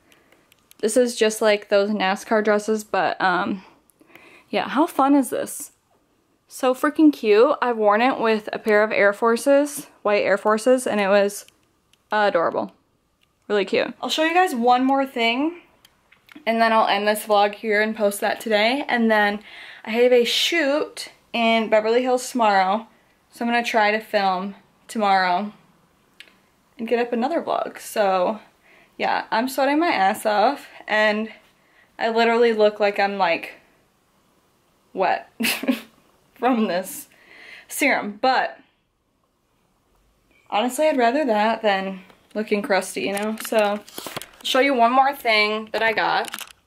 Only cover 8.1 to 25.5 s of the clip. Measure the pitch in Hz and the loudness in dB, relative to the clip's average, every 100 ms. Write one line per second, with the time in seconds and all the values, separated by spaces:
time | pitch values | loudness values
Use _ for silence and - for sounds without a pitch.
8.1 | - 226 220 214 - 226 208 214 - 202 | 2 0 0 -2 -6 0 2 2 2 2
9.1 | 202 233 233 285 277 285 - - _ - | 2 0 2 4 2 2 -6 -16 _ -2
10.1 | 208 - 196 214 214 254 254 247 208 196 | 0 2 0 0 0 2 2 2 -2 2
11.1 | 202 202 202 - _ _ _ _ _ _ | 4 2 -4 -16 _ _ _ _ _ _
12.1 | 214 208 175 180 160 202 - _ _ _ | 0 0 2 0 -2 -6 -12 _ _ _
13.1 | _ _ _ - 208 196 - - - 262 | _ _ _ -4 -2 0 -2 -2 -6 -8
14.1 | - 320 339 370 262 240 247 262 277 269 | -2 0 2 0 0 2 2 2 0 -2
15.1 | 247 226 240 311 349 _ _ _ _ _ | -2 -2 -2 -4 -6 _ _ _ _ _
16.1 | _ _ - - 226 226 220 - 202 208 | _ _ -10 -4 0 2 2 2 0 0
17.1 | 214 220 202 208 208 226 208 220 220 202 | -2 0 2 2 -2 -2 0 0 0 -2
18.1 | 202 214 - 226 208 220 277 302 240 226 | 0 -4 -4 -2 0 2 0 -2 0 2
19.1 | 214 208 208 - - - - - 226 247 | 2 2 -2 -12 -20 -20 -18 -6 0 4
20.1 | 247 233 - - 339 277 294 - - - | 4 2 0 -2 0 0 0 -4 -10 -18
21.1 | - _ 233 226 226 220 220 220 240 254 | -20 _ -2 0 2 2 0 2 0 2
22.1 | 254 - 247 220 196 185 214 233 _ _ | -2 -2 0 2 4 2 -2 -6 _ _
23.1 | _ _ - 233 233 233 233 208 214 220 | _ _ -8 -2 -2 0 0 2 0 -2
24.1 | 208 196 185 196 196 _ _ - 226 202 | -2 0 -2 -6 -12 _ _ -12 -4 2
25.1 | 190 185 180 208 | 2 2 0 -4